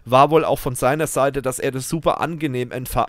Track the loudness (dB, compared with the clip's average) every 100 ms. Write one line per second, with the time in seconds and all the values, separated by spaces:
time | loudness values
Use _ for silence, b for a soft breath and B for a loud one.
0 | 2 4 6 4 2 -2 -4 -2 0 0
1 | 0 0 0 0 -4 -4 -4 -4 -4 -2
2 | 0 0 -2 -4 -4 -4 -6 -8 -4 -2